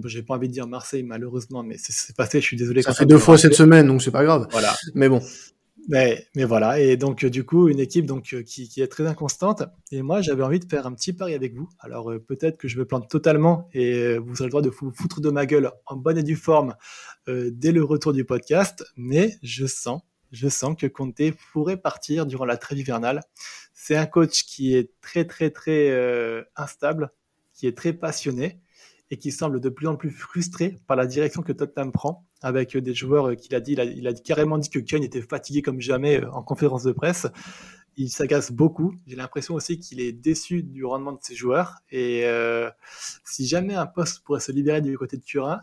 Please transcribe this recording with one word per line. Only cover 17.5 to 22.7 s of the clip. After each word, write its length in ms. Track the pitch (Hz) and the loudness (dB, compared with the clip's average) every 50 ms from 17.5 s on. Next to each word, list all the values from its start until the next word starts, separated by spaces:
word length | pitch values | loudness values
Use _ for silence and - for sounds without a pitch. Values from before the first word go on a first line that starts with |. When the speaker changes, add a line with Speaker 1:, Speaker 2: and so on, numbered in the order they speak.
Speaker 1:
dès 220 | 120 117 143 165 170 | -6 0 0 2 4
le 100 | 165 151 | 4 4
retour 300 | 139 151 147 - 156 143 | 2 0 0 0 0 0
du 100 | 135 120 | 0 -2
podcast. 640 | - 123 120 - - 151 185 196 - - - - - _ | -2 -4 -4 -2 0 2 2 2 0 -4 -10 -18 -18 _
Mais 400 | 127 120 123 139 160 202 226 214 - 135 | -14 -8 0 2 2 2 2 -2 -8 -12
je 220 | 117 117 127 135 | -12 -8 -6 -6
sens, 380 | 131 - - - 123 131 170 - _ _ _ _ _ | -6 -6 -8 -8 -8 -8 -8 -12 _ _ _ _ _
je 160 | 123 113 131 | -10 -6 -4
sens 300 | 139 - - 131 139 165 | -4 -2 -2 -4 -4 -4
que 100 | - 147 | -4 -4
Conte 320 | 131 - - 135 131 - - 151 160 156 - _ _ | -6 -4 -6 -8 -8 -4 -2 -2 -2 -2 -4 _ _
pourrait 240 | - 156 147 175 190 | -6 -4 -2 -2 -4
partir 500 | 185 - 151 - - - - 151 165 156 | -4 -4 -6 -6 -6 -6 -4 -4 -4 -4
durant 180 | 139 131 127 131 | -4 -4 -4 -4
la 100 | 120 120 | -4 -4
trêve 240 | 120 - - | -4 -6 -8